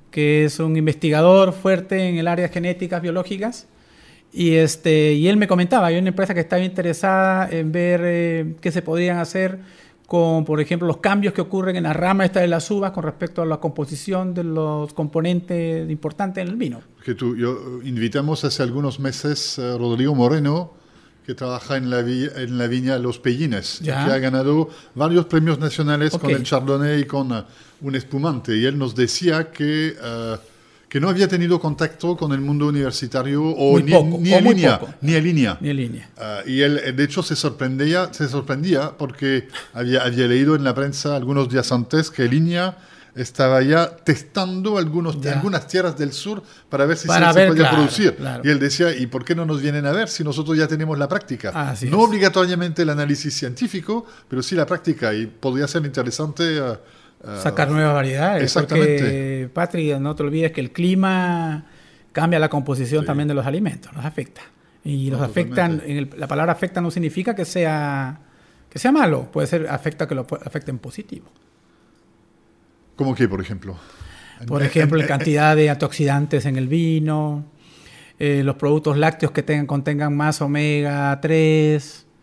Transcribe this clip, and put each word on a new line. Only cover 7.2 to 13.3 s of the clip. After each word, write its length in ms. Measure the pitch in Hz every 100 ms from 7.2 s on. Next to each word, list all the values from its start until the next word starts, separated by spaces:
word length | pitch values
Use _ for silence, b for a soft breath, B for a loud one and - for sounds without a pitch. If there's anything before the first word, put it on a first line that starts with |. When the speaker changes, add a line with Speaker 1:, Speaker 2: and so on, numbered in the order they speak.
| 190 190 190
Speaker 1:
en 200 | 165 156
ver, 300 | 170 175 175
eh, 520 | 175 170 170 165 160 160
qué 100 | 180
se 80 | 165
podrían 380 | 160 165 175 175
hacer 400 | 165 190 185 185 B B B B -
con, 380 | 175 165 160
por 160 | 151 151
ejemplo, 280 | 147 170 175
los 80 | -
cambios 360 | 202 202 202
que 80 | 196
ocurren 360 | 185 190 185 180
en 80 |
la 80 | 160
rama 320 | 151 180 196
esta 160 | 190 190
de 80 | 175
las 200 | 165 165
uvas 180 | 208 196
con 140 | 185
respecto 380 | 156 - 170